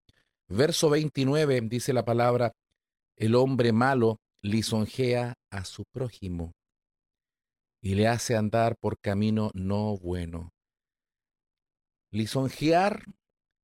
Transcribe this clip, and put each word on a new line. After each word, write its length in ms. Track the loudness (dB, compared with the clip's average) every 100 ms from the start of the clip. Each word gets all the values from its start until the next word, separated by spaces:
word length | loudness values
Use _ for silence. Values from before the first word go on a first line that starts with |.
| _ _ _ _ -6
Verso 400 | 0 0 2 2
veintinueve 720 | 2 0 0 0 2 2 0
dice 320 | 0 -4 -2
la 100 | 0
palabra, 480 | 0 2 2 2 0 -4 _ _ _ _ _ -4
"El 200 | 2 4
hombre 360 | 4 4 4
malo 460 | 4 4 4 2 0 _ _
lisonjea 920 | -2 -2 0 0 -2 -2 0 0 -2 -8 _
a 120 | -12
su 200 | -10 -12 -14
prójimo 600 | -8 -8 -8 -8 -6 -8 -12 _ _ _ _ _ _ _ _ _ _ _ _
y 100 | -2
le 140 | 0 2
hace 280 | 0 0 0
andar 400 | 0 2 0 0
por 160 | -4 -4
camino 520 | -2 0 0 0 -2
no 420 | -4 -4 -2 -2 -4
bueno". 540 | -6 -6 -6 -8 -12 -18 _ _ _ _ _ _ _ _ _ _ _ _ _ _ _
Lisonjear 920 | -6 -4 -2 -4 -2 2 2 2 -2 -10 -20 _ _ _ _